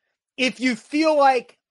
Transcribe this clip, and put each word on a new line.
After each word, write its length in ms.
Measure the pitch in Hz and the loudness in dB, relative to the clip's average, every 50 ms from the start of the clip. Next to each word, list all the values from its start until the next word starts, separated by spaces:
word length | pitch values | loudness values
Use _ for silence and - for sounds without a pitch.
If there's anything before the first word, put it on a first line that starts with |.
| _ _ _ _ _ _ _ | _ _ _ _ _ _ _
If 240 | - 254 247 - - | -4 -4 -4 -4 -4
you 160 | 240 262 240 | -4 -4 -4
feel 420 | - - _ - 302 320 311 311 | -6 -8 _ -4 -2 0 0 2
like 400 | 294 277 269 262 247 - - _ _ _ _ | 2 2 2 2 0 -4 -10 _ _ _ _